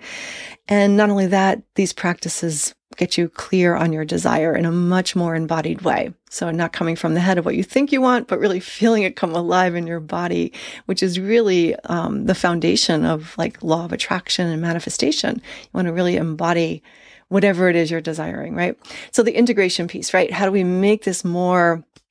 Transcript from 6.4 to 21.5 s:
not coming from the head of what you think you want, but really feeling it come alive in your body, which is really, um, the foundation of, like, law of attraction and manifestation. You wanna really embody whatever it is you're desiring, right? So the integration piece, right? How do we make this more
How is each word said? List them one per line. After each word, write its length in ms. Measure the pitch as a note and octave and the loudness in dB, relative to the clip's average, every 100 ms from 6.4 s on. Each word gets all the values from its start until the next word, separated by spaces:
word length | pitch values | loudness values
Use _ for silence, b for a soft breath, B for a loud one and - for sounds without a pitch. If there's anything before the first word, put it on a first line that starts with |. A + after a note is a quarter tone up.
| F3 | -4
not 200 | E3 E3 | -2 -4
coming 240 | - E3 E3 | -2 -2 -2
from 180 | E3 | 0
the 60 | D#3+ | 2
head 180 | F3+ F3+ | 2 2
of 80 | E3+ | 0
what 100 | - | -2
you 80 | |
think 280 | F#3+ C4 C#4+ | 0 0 2
you 80 | C4+ | 2
want, 280 | B3+ B3 - | 4 2 0
but 120 | F#3+ | 0
really 200 | G#3 F#3 | 0 0
feeling 440 | - - A3+ A3+ | -6 0 2 4
it 120 | F#3+ - | 2 -2
come 180 | F3 E3 | -4 -2
alive 400 | E3+ F3+ F#3 F3 | 0 2 2 0
in 100 | E3+ | -4
your 140 | E3+ | -6
body, 540 | D#3 F3 F3 F3 E3+ B B B - | -6 -6 -2 -2 -4 B B B -6
which 180 | F#3 | -2
is 160 | F#3+ F3+ | 0 -2
really, 560 | G3 A3+ G#3+ F#3 E3 - - | 2 2 4 2 2 -2 -4
um, 400 | E3+ E3 - - | -4 -2 -2 0
the 100 | F#3 | 2
foundation 720 | F3+ F3 E3+ G3+ - D#3+ D#3+ | 2 2 2 2 2 2 2
of, 320 | D#3 D#3+ - | -2 -6 -6
like, 240 | E3+ - | -6 -6
law 240 | - D#3+ E3+ | -2 -2 -2
of 60 | |
attraction 560 | - - F3+ - - F3 | -6 -4 -4 -4 -4 -2
and 140 | D#3 | -2
manifestation. 760 | E3+ E3 - - C#4 D#4 - - | -2 -4 -6 -2 -2 0 -2 -6
You 340 | - - - | -10 -20 -10
wanna 200 | - F3 | -4 -2
really 220 | E3 F3 F3 | 0 0 0
embody 640 | E3 D#3 E3+ E3+ E3 D#3+ B B B B B | -2 -2 0 0 0 -4 B B B B B
whatever 420 | G3 G3+ F3+ F#3 | 2 2 4 4
it 60 | E3+ | 4
is 160 | D#3+ | 2
you're 100 | E3 | -2
desiring, 540 | E3 D#3+ E3 E3 D3 E3 | -4 -6 -6 -8 -8 -4
right? 220 | F3 - B B B | -4 -4 B B B
So 120 | - | 2
the 120 | A3+ - | 2 4
integration 520 | A#3+ G#3 F#3 F3+ F3 | 2 4 2 0 -4
piece, 260 | F3+ - | -6 -2
right? 180 | F#3 F#3 | 2 2
How 140 | F3 G3 | 0 0
do 60 | |
we 120 | G3 | 2
make 400 | F3+ F#3 G3 G#3+ | 2 2 2 2
this 220 | - F3+ F3+ | 0 -4 -4
more 580 | F3 F3+ | 0 2